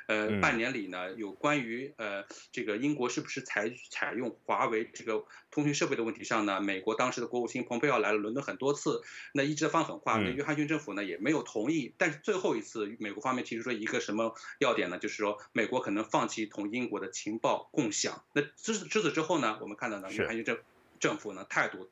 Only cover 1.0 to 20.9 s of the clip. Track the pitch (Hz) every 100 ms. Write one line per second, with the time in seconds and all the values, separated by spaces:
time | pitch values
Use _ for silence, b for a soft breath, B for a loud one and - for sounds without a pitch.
1 | 92 117 104 - 147 147 113 117 139 -
2 | 107 98 98 B B - 107 104 143 147
3 | 123 147 143 - - - 110 127 - -
4 | 95 101 127 - - 107 127 113 117 -
5 | - 107 - B - - 147 143 156 123
6 | 113 - 98 113 104 98 101 95 110 113
7 | 127 123 117 123 117 127 120 151 147 120
8 | 104 107 104 131 139 117 135 143 156 120
9 | B B B 143 139 147 156 165 151 87
10 | 131 110 95 131 143 147 147 156 - 95
11 | 101 82 117 156 - 110 113 160 120 -
12 | 175 147 - 190 190 120 - 117 104 113
13 | 104 101 131 127 107 113 127 110 110 120
14 | - 107 113 B B B 131 117 139 90
15 | 104 - 104 104 B 120 107 123 - 101
16 | 110 156 117 - 107 - 104 123 117 98
17 | 95 - - 110 139 107 - - 131 -
18 | 107 - - 143 143 - - 214 165 214
19 | 170 139 160 165 117 107 110 104 123 101
20 | 95 101 - 113 113 113 - _ _